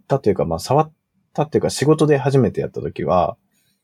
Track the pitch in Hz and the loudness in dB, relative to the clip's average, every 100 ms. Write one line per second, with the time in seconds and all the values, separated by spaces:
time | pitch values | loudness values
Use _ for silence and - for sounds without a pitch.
0 | - 135 107 90 80 82 - 139 156 _ | -2 -2 0 0 -2 -4 0 0 0 _
1 | _ _ _ - 151 220 - - 143 151 | _ _ _ -6 -2 -2 -2 0 2 2
2 | 151 139 135 135 107 - - - 73 - | 2 2 2 2 2 -2 -6 -6 -8 -6
3 | 71 90 80 - _ _ _ _ | 0 0 0 -4 _ _ _ _